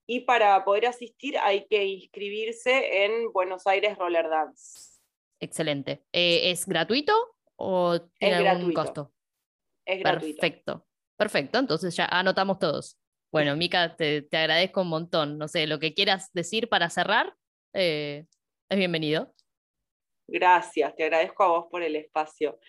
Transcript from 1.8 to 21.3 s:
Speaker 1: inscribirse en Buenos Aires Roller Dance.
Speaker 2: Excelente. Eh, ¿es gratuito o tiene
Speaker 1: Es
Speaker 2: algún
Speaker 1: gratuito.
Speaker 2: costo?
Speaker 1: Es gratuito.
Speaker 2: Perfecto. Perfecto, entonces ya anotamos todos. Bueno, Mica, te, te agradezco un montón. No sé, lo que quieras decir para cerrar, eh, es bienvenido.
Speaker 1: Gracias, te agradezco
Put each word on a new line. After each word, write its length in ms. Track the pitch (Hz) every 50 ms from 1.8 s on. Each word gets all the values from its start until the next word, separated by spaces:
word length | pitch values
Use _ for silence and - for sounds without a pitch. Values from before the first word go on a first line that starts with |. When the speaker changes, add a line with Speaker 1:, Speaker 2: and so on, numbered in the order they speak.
| 202
Speaker 1:
inscribirse 1200 | 196 196 180 - - - 196 202 202 202 214 220 226 226 226 - 247 262 269 233 - 165 190 202
en 280 | 202 220 233 233 226
Buenos 340 | - 190 185 185 185 185 -
Aires 300 | 196 196 196 196 208 202
Roller 320 | 185 185 175 175 165 165 160
Dance. 720 | 160 156 151 135 - _ - - - - - - _ _ _ _ _ _ _ _ _ -
Speaker 2:
Excelente. 640 | - 156 - - 160 156 147 143 135 - 139 - _ _
Eh, 380 | - 175 175 175 170 165 - 185
¿es 160 | 180 175 -
gratuito 480 | 196 185 160 165 - 220 277 294 415 415 453 480 466 _ _ _ _ _
o 440 | - - 196 190 180 175 175 175 170 170 _ _ -
tiene 240 | - 196 180 175
Speaker 1:
Es 60 | 175 190
Speaker 2:
algún 240 | 185 180 175 180
Speaker 1:
gratuito. 100 | 160 165
Speaker 2:
costo? 320 | 151 151 - 151 143 - _ _ _ _ _ _ _ _ _ _ _ _ _ _ _
Speaker 1:
Es 160 | - 190 185
gratuito. 400 | 190 156 165 165 160 156 151 -
Speaker 2:
Perfecto. 460 | 180 165 - - - - 139 - _ _ _ _ _ _ _
Perfecto, 420 | - 214 214 - 180 139 - - 240
entonces 360 | 277 240 156 160 185 180 170
ya 120 | - 175
anotamos 520 | - - 180 185 190 185 202 190 196 190 -
todos. 400 | 190 160 139 - - - - _ _ _ _ _ _ _
Bueno, 240 | - 156 147 143 143
Mica, 400 | 156 175 170 196 180 175 165 165
te, 280 | - 165 147 151 147
te 140 | 147 - - 160
agradezco 420 | 160 156 156 165 185 185 - 202
un 80 | 185 175
montón. 500 | 160 156 170 170 - 165 151 147 147 151
No 80 | 151
sé, 200 | 156 - 175 151
lo 120 | 151 156 -
que 160 | 160 156 147
quieras 360 | - 196 208 196 185 - -
decir 360 | - 180 170 - - 226 233 226
para 220 | 208 202 170 170
cerrar, 460 | - 185 175 180 208 240 311 381 - _ _ _ _ _ _ _ -
eh, 520 | 202 185 170 151 151 147 147 143 147 165 _ _ _ _ _ _ _ _ -
es 100 | 190 202
bienvenido. 540 | 185 180 170 160 160 151 151 165 226 - _ _ _ _ _ _ _ _ _ _ _ _ _ _ _ _ _ _ _
Speaker 1:
Gracias, 680 | - - 175 180 180 180 170 170 - - 151 143 147 -
te 80 | - 160
agradezco 380 | 156 160 160 170 190